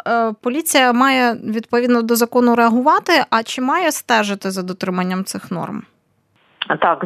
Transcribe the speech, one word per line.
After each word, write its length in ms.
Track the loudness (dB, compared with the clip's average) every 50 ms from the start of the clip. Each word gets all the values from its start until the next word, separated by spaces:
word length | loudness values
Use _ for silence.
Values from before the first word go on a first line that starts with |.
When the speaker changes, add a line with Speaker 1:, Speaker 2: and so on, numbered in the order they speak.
| -2
Speaker 1:
е, 260 | -2 -2 0 0 -2 -4 -4 -6
поліція 500 | -4 -4 -4 -2 0 2 2 4 4 4
має, 400 | 2 2 2 2 2 2 0 -2
відповідно 680 | -4 -6 -6 -6 -6 -4 -2 -2 0 2 2 2 2
до 140 | 2 0 0
закону, 400 | 0 0 0 2 2 4 4 4
реагувати, 580 | 4 4 4 2 2 4 2 2 2 2 2 2 2 2 0
а 120 | -2 -2 -2
чи 180 | -4 -6 -4
має 300 | -2 -2 0 0 0 -2
стежити 600 | -2 -4 -2 0 0 0 2 0 -4 -6 -6 -6
за 120 | -6 -6 -6
дотриманням 600 | -8 -8 -6 -6 -4 -2 -2 -2 -2 -4 -4 -6
цих 280 | -6 -10 -12 -10 -8
норм? 320 | -8 -8 -8 -8 -10 -12 -14 _ _ _ _ _ _ _ _ _ _ _ _ _ _ _ -6 -4 -2 0
Speaker 2:
Так, 260 | 2 0 0 0 -2